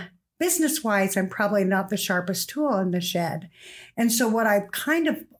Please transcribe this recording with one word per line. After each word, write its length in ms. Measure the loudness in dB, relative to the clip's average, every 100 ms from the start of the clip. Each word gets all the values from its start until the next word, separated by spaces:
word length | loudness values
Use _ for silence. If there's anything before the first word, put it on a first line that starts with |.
| -4 _ _ -4
business-wise, 760 | 0 2 0 0 0 2 2 0
I'm 140 | -2
probably 340 | 0 0 2
not 260 | 2 2 0
the 60 | -2
sharpest 540 | 0 0 0 -4 -4
tool 260 | -2 0 0
in 120 | 0
the 100 | -2
shed. 500 | -2 -2 -2 -4 -10 -20 -20 -20 -12 0
And 160 | 2
so 160 | 2 2
what 200 | 2 4
I've 240 | 2 0
kind 360 | -6 0 2 2
of 160 | -2 -8